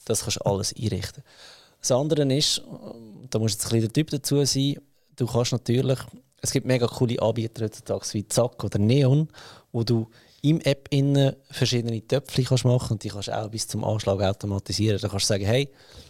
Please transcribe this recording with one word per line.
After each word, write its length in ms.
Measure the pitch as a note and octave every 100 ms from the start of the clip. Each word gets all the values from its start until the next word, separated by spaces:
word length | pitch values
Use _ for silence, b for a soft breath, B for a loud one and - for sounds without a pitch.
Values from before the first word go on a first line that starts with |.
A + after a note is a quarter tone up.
Das 180 | - G#2+
kannst 160 | - -
du 80 | -
alles 280 | G2 G2+ -
einrichten. 460 | A2 F#2+ F#2 - - B B B B B
Das 120 | -
andere 300 | B2+ D3+ D3+ C#3 C3+
ist, 240 | D3 - - - - A#2 A2+ - B2
da 80 | A2
muss 140 | A2
jetzt 120 | G#2 -
ein 40 |
bisschen 100 | A2+
der 100 | A2
Typ 180 | D3+ D#3
dazu 340 | D3 - C#3+
sein, 320 | C#3 C3+ C#3 C#3+ _ _ _
du 120 | - A#2+
kannst 260 | A#2+ A#2+
natürlich, 460 | B2 - A#2+ B2+ C3 - - _ _
es 100 | -
gibt 160 | C3+ B2
mega 200 | B2+ A#2+
coole 320 | - B2 A#2
Anbieter 420 | G#2+ A2+ A2+ -
heutzutage 400 | G#2+ - - G2 -
wie 120 | G#2+ -
Zack 380 | - B2 -
oder 140 | G#2 G2+
Neon, 480 | G#2 C3+ C3+ C#3 D#3 B B B B
wo 140 | A#2+
du 240 | A2 A#2 A2+ b b b
im 180 | C#3+ E3
App 260 | - C3+ -
innen 460 | C#3+ C#3 C#3 C#3 C#3 _
verschiedene 540 | - A#2+ A#2+ A#2 A2+ -
Töpfe 360 | C3 - -
kannst 220 | B2+ B2+
machen 300 | B2 B2 -
und 100 | G#2+
die 40 | G#2+
kannst 200 | G2 G2
auch 180 | G#2+ A2
bis 200 | A2 -
zum 160 | G#2+
Anschlag 360 | - G#2+ G2+ G2
automatisieren. 760 | G2 G2 G#2 G2 - F#2+ G#2+ G2
Da 80 | G2+
kannst 180 | G2 -
du 80 |
sagen, 100 | G2+
hey, 260 | G2 B2 C#3 B B B B